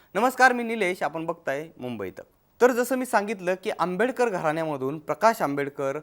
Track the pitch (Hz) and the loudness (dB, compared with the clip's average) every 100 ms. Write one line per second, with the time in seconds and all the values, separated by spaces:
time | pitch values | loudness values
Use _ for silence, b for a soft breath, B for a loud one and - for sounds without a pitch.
0 | b 185 247 247 254 240 226 226 180 180 | b 0 0 6 4 4 -2 -2 -2 -2
1 | 151 165 170 170 - 139 160 - 123 110 | -4 -4 -6 -6 -4 -4 -6 -10 -8 -6
2 | 92 - - _ _ - 247 233 247 254 | -8 -10 -18 _ _ 2 4 4 0 -2
3 | 254 220 202 202 175 185 214 - 170 180 | 0 0 0 -4 -2 -2 -2 -2 0 0
4 | 247 240 240 180 156 160 160 139 131 156 | 0 2 0 0 0 0 -2 -2 -4 -4
5 | - 151 220 226 151 143 143 - 135 147 | -6 2 4 4 0 -2 -4 -4 -4 -4